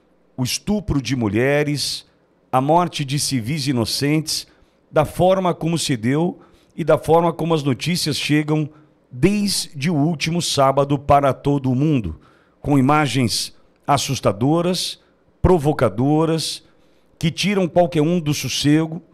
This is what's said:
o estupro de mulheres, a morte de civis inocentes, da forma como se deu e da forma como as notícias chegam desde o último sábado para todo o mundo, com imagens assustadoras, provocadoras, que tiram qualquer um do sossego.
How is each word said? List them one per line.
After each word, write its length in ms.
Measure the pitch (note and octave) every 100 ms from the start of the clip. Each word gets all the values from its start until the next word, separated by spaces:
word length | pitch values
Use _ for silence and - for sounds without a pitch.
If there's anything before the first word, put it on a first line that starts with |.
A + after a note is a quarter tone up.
| _ _ _ -
o 80 |
estupro 560 | B2 - - G#3 - C#3+
de 160 | A#2 C3
mulheres, 880 | G#2+ G#2+ C3 D3 D3 C#3 - - - _ _ _ _
a 80 | B2+
morte 460 | C#3+ E3+ F3 - C3+
de 140 | C#3
civis 480 | - C3+ A2 D#3 C3
inocentes, 800 | A#2+ G#2+ - C#3+ D#3 D3+ - - _ _ _ _
da 140 | D#3 D3
forma 480 | - F3+ F#3+ F3+
como 240 | - E3 E3
se 180 | - A#2+
deu 440 | A#2 D3 F3 - - _ _ -
e 80 |
da 140 | D#3 D3+
forma 340 | - E3 E3+
como 220 | - E3
as 80 | D#3+
notícias 560 | C#3 B2 D#3 F3 D#3 -
chegam 500 | - D3+ D3 D#3 D3 - _ _ _
desde 800 | B2+ F3+ G#3 G3+ - - C#3 D#3
o 40 | D3+
último 460 | D3+ D#3+ E3 E3+
sábado 560 | - - C3+ C3+ C#3 C#3+
para 340 | C#3+ C#3+ C#3
todo 400 | - C#3+ C#3+ B2+
o 40 | B2+
mundo, 440 | D#3 C3+ F2+ D2 _ _ _ _
com 180 | C3+ C#3+
imagens 800 | C3 D3+ C#3 C3 A2+ - - - _ _ -
assustadoras, 1120 | C#3+ - B2 A#2 G2 C#3 E3 F3 F3 - - _ _ _ _
provocadoras, 1300 | E3+ F3+ C#3+ - A2+ G2 C#3 D3+ D#3+ D#3+ - - - _ _ _ _ -
que 120 | E3
tiram 360 | - F3+ G3 F3
qualquer 340 | F3 E3+ D#3+
um 180 | D3+ F3
do 140 | D3
sossego. 680 | C#3 C3 - C#3+ D#3 D#3+ E3+ -